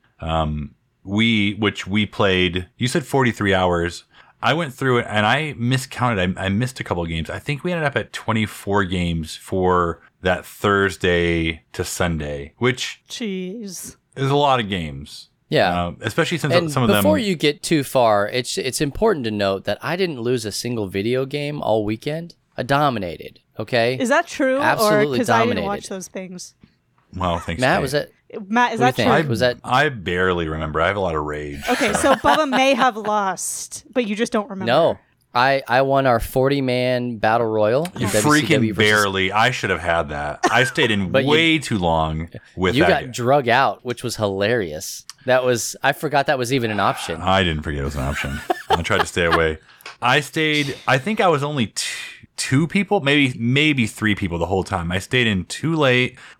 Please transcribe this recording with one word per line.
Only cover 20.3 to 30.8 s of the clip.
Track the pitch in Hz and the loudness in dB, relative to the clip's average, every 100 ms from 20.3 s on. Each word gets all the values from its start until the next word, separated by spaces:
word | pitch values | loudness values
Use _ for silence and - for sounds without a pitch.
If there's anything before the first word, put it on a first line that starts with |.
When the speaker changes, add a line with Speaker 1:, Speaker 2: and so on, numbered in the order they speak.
| 127 104 | -2 -2
Speaker 3:
a | |
single | - 120 117 98 | -6 -4 -4 -2
video | 98 110 127 135 | -2 0 -2 -2
game | 143 143 147 | -4 -6 -4
all | - 110 104 | 0 0 0
weekend. | 113 143 160 170 - _ - | -4 -6 -8 -10 -18 _ -10
I | |
dominated, | 120 139 147 113 87 78 71 - _ - | -2 2 2 0 -6 -10 -14 -18 _ -12
okay? | 110 123 117 131 | -2 0 0 0
Speaker 2:
Is | 240 | 0
that | 302 330 | 0 0
true? | - 262 262 | -2 0 2
Speaker 3:
Absolutely | - 147 214 208 214 233 | 0 2 4 4 2 0
Speaker 2:
Or | |
'cause | 226 | 2
I | 226 | 2
didn't | 233 233 | 2 0
Speaker 3:
dominated. | 196 | -4
Speaker 2:
watch | 208 - | -6 -8
those | 190 180 | -12 -12
things? | 196 185 180 - _ - _ _ _ _ 90 | -12 -14 -14 -18 _ -20 _ _ _ _ -4
Speaker 1:
Wow, | 90 85 | -2 -2
thanks, | - 82 | -4 0
Speaker 3:
Matt, | 127 190 | 2 2
Speaker 1:
Kate. | |
Speaker 3:
was | 139 | 0
that | 143 - _ _ 226 190 | -2 -4 _ _ -14 -2
Speaker 2:
Matt, | 233 240 | 0 0
is | 220 | 2
Speaker 3:
What | 247 247 | 0 2
do | |
you | - | 2
Speaker 2:
that | |
Speaker 3:
think? | 143 151 | 2 2
Speaker 2:
true? | |
Speaker 3:
Was | 113 | 0
that | 123 120 | 0 0
Speaker 1:
I | - 127 151 | 0 2 2
barely | 120 87 87 92 87 80 | 0 -2 0 2 2 -2
remember. | 78 78 78 | -4 -2 0